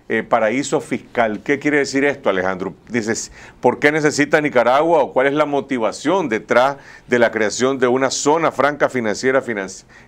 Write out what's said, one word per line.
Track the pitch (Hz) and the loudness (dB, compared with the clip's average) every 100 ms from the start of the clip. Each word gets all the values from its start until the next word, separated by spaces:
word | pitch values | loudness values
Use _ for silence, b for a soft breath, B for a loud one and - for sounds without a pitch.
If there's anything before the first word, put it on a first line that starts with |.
| - | -4
eh, | 113 | -4
paraíso | 104 120 110 127 - 151 | 0 2 2 0 -2 -4
fiscal. | - 120 - - 113 104 | -4 -8 -6 -2 -2 -2
¿Qué | - 143 | -4 -2
quiere | 147 147 | 0 0
decir | 135 135 | 0 0
esto, | 143 127 110 | 0 0 -2
Alejandro? | 95 92 92 92 - - | 0 -2 -4 -8 -10 -6
Dices, | 117 107 110 - B B B | -4 -4 -6 -8 B B B
¿por | 123 113 | -2 2
qué | 147 | 0
necesita | 156 147 143 147 160 | 2 0 0 2 2
Nicaragua | 147 120 117 135 165 165 | 2 2 4 2 2 2
o | 123 | 2
cuál | 131 139 | 0 0
es | |
la | 143 147 | 0 0
motivación | 143 139 131 107 98 139 190 156 | -2 -2 -2 -4 -2 -2 -2 0
detrás | 110 - 117 131 139 B B - | -4 2 2 2 -2 B B -2
de | 120 | 2
la | 113 | 2
creación | 107 107 - 127 135 | 2 -2 0 0 2
de | 127 | 0
una | 127 131 | 2 -2
zona | - 143 160 156 | -2 0 0 0
franca | - 139 143 147 | 0 0 0 -2
financiera | 131 110 95 131 131 | -2 -4 -2 0 0
financi-, | 120 104 95 - - B | -2 -6 -8 -12 -20 B